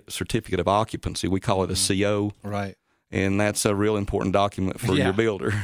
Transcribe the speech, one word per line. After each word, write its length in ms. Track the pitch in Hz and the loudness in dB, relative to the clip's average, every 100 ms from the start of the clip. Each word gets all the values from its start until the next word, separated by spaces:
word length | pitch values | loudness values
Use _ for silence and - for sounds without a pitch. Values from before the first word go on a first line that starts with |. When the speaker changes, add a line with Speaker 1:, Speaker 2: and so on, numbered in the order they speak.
| - | -4
Speaker 1:
certificate 520 | - 92 113 - 92 | -8 -4 -4 -2 0
of 80 | 85 | 2
occupancy. 600 | 101 110 - 87 90 87 | 2 2 -4 -6 -4 -2
We 120 | 95 | 0
call 240 | 110 95 | 0 0
it 60 | 90 | 2
a 20 | |
Speaker 2:
Mm-hmm. 20 | 92 | 0
Speaker 1:
C 300 | - 98 101 | 0 2 2
O. 260 | 104 104 - | 0 -2 -6
Speaker 2:
Right. 320 | 101 101 98 - _ _ _ | -8 -6 -6 -10 _ _ _
Speaker 1:
And 300 | 98 95 98 | -2 0 2
that's 240 | 104 104 110 | 0 2 0
a 80 | |
real 240 | 101 107 104 | 2 2 0
important 360 | 98 101 98 | -2 -2 0
document 460 | 98 101 - 95 - | 2 0 0 -4 -2
for 140 | 120 | 0
Speaker 2:
Yeah. 120 | - 127 | 2 2
Speaker 1:
your 80 | |
builder. 380 | 98 113 98 - 104 | 2 0 0 -2 0